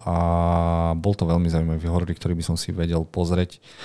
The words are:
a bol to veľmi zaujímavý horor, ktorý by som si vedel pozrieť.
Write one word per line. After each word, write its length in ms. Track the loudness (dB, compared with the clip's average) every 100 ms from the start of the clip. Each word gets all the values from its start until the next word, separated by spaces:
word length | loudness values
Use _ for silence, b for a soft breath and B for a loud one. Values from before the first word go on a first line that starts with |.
a 120 | -4 0 2 2 2 2 2 2 0
bol 220 | 0 0
to 80 | 0
veľmi 240 | 2 2 2
zaujímavý 400 | 2 0 -2 -2
horor, 160 | -2
ktorý 300 | -2 -4 -4
by 80 | -2
som 140 | -2 -4
si 160 | -4
vedel 240 | -4 -2 -2
pozrieť. 580 | -2 -2 0 0 0 -4 B B